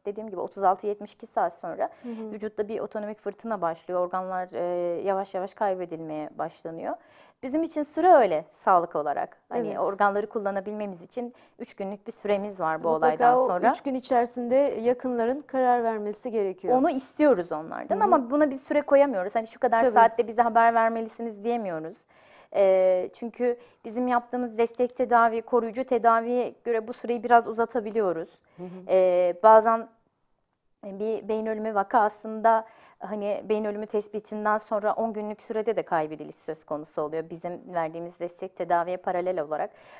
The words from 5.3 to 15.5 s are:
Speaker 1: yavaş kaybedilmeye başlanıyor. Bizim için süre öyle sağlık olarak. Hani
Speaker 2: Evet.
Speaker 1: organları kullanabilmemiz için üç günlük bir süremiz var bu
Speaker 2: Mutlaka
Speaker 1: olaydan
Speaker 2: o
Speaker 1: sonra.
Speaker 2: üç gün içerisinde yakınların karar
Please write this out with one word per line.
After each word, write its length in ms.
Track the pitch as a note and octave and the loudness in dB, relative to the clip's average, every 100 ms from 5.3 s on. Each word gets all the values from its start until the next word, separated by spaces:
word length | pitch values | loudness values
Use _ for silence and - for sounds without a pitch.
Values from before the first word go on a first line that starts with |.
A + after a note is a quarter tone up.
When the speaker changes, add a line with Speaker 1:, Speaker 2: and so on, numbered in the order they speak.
Speaker 1:
yavaş 200 | F#3+ F#3+ | -6 -8
kaybedilmeye 760 | - G#3+ F#3 F3 D#3+ D#3+ D3+ D3+ - | -4 -2 -2 -6 -10 -10 -10 -10 -8
başlanıyor. 580 | D#3+ - E3 E3 - F4 _ - - _ | -10 -10 -14 -10 -8 -8 _ -20 -20 _
Bizim 200 | B3+ D4 | -6 -2
için 200 | E4 D#4 | -2 -4
süre 260 | D4 - F4 | -6 2 6
öyle 360 | E4 G#3 D#3 E3 | 8 6 2 -4
sağlık 460 | _ - F#3 E3+ D#3+ | _ 2 4 4 -2
olarak. 400 | D3 C#3+ - - - | -4 -4 -6 -8 -10
Hani 200 | B3 G#3+ | -6 -4
Speaker 2:
Evet. 100 | - | -4
Speaker 1:
organları 500 | F3 G3 G3+ G3+ G#3+ | -2 2 0 0 -4
kullanabilmemiz 720 | A3+ G3 G3 F#3+ G#3+ G#3 F3 | -4 -4 -4 -6 -8 -8 -10
için 320 | F3 - A#3+ B3 _ - | -14 -10 -10 -12 _ -16
üç 160 | A#3+ | -14
günlük 320 | - G3 G3+ - | -10 -10 -10 -14
bir 60 | |
süremiz 480 | - G#3 G3+ G#3 G3 | -8 -2 -2 -4 -4
var 240 | D#3+ D#3+ | -4 -2
bu 40 | E3 | 0
Speaker 2:
Mutlaka 180 | D#3+ D#3 | 2 2
Speaker 1:
olaydan 320 | D#3 A#3+ B3+ | 4 4 4
Speaker 2:
o 80 | B3+ | 4
Speaker 1:
sonra. 240 | F3+ A3 | 2 2
Speaker 2:
üç 100 | - | 0
gün 140 | C#4+ | -2
içerisinde 600 | C4 - B3+ A#3+ B3 A#3+ B3+ | -6 0 0 0 -2 0 2
yakınların 840 | C#4+ - A3+ B3 C4 A#3+ A3+ C4+ | 2 0 -2 -2 -2 -2 -2 -2
karar 440 | - | -4